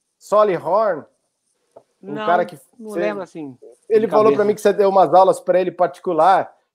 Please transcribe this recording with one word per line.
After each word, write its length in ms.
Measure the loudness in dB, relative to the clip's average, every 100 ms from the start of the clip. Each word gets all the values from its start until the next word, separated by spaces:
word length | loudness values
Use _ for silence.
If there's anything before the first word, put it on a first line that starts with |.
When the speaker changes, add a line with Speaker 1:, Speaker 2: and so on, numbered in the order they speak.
| _ _
Speaker 1:
Soli 400 | -4 0 0 -2
Horn? 460 | -2 -2 -2 -6 -12 _ _ _ _ _ _ -20 _ _
Um 120 | -16
Speaker 2:
Não, 120 | -8 -2
Speaker 1:
cara 180 | -2
que 140 | -2 -10 _ _
Speaker 2:
não 100 | -12
Speaker 1:
você 100 | -6
Speaker 2:
lembro 240 | -6 -6
assim, 340 | -12 -14 -16 -18 -20 _ -2
Speaker 1:
Ele 200 | 0 2
Speaker 2:
de 40 |
Speaker 1:
falou 140 | 2 2
Speaker 2:
cabeça. 120 | 2
Speaker 1:
pra 80 | 0
mim 100 | 0
que 60 |
você 120 | 0
deu 160 | 2 2
umas 240 | 2 4
aulas 260 | 4 4 2
pra 220 | 0 0
ele 100 | -2
particular, 800 | -2 -4 -4 -4 0 2 2 -2 _ _